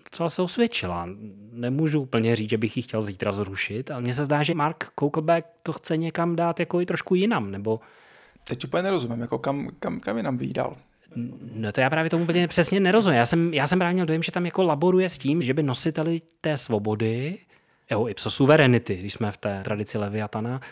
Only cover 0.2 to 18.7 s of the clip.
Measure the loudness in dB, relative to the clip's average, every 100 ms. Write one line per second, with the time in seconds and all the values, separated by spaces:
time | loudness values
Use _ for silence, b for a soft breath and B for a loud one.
0.2 | -4 -2 -2 0 0 0 -4 -6 -8 -12
1.2 | -16 -18 -16 -6 -2 2 2 2 0 2
2.2 | 2 2 2 0 0 -4 -4 -4 -4 -4
3.2 | -2 -2 -4 -6 -6 -6 -8 -6 -4 -2
4.2 | 0 2 2 2 0 -2 -10 -2 -2 0
5.2 | 2 2 0 _ -8 -8 -2 -2 -2 -2
6.2 | 0 0 0 0 -2 0 0 -4 0 2
7.2 | 2 0 -2 -4 -2 -4 B B B B
8.2 | B B -10 -8 -4 -2 0 0 0 -4
9.2 | -4 -2 -2 -2 -6 -6 -6 -4 -4 -4
10.2 | -2 -2 -4 -4 -4 -8 _ _ _ -10
11.2 | -8 -10 -12 -6 -4 0 2 2 2 0
12.2 | 2 2 2 2 2 4 4 6 6 6
13.2 | 4 4 2 2 2 2 2 2 2 0
14.2 | -2 -4 -2 0 2 2 4 4 2 -2
15.2 | 0 2 2 2 0 0 -2 0 -2 -2
16.2 | -6 _ -4 -2 0 -2 0 -2 -2 -2
17.2 | -6 -8 _ b b b -4 -2 0 -2
18.2 | -4 4 6 8 8